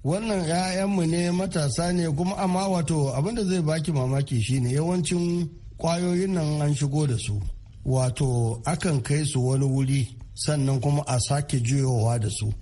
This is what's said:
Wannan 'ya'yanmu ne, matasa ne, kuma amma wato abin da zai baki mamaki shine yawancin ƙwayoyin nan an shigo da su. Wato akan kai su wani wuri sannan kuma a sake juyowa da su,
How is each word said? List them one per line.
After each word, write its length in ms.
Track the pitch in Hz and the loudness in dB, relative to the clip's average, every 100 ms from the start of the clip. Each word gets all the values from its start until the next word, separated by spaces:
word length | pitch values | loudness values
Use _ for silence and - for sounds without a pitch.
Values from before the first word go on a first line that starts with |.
Wannan 440 | - 196 226 202 160 | 0 -2 0 -2 0
'ya'yanmu 560 | 170 185 185 196 196 165 | 0 0 -2 0 2 2
ne, 260 | 170 175 | 2 0
matasa 600 | 180 190 175 147 120 175 | 0 0 0 -2 0 0
ne, 140 | 175 165 | 0 0
kuma 280 | 147 175 196 | 0 -2 0
amma 300 | 190 180 196 | 0 0 0
wato 440 | 180 165 156 139 | 0 0 0 0
abin 220 | 127 170 226 | 0 -2 0
da 80 | |
zai 180 | 190 185 | 0 0
baki 300 | 151 160 156 | 0 0 0
mamaki 500 | 147 127 135 143 123 | 0 0 0 0 -2
shine 300 | 104 131 123 | 0 0 2
yawancin 760 | 135 170 180 - 175 175 175 165 - - - | 0 0 0 0 0 0 0 -4 -8 -18 -4
ƙwayoyin 520 | 165 170 180 180 190 | -2 0 2 2 2
nan 280 | 180 151 151 | 0 0 2
an 120 | 147 | 2
shigo 320 | 143 143 143 147 | 2 0 2 2
da 100 | 117 | 0
su. 220 | - 104 98 - - - - | -2 -4 -4 -8 -14 -8 0
Wato 760 | 131 127 123 139 120 113 117 135 | 2 2 0 0 2 0 -2 -4
akan 360 | 170 190 143 | -2 0 0
kai 200 | 117 143 147 | 0 0 0
su 140 | 131 127 | 0 2
wani 200 | 135 135 | 2 2
wuri 420 | 131 135 139 117 - - | 2 2 0 -2 -6 -16
sannan 460 | - - 151 135 135 | -6 -2 0 2 2
kuma 240 | 139 143 139 | 2 0 2
a 140 | 127 | -2
sake 400 | - 143 143 135 | 0 -2 0 0
juyowa 580 | 117 139 131 120 110 117 | 2 2 2 2 2 0
da 100 | 107 | -2
su, 180 | - 107 - | -2 -4 -6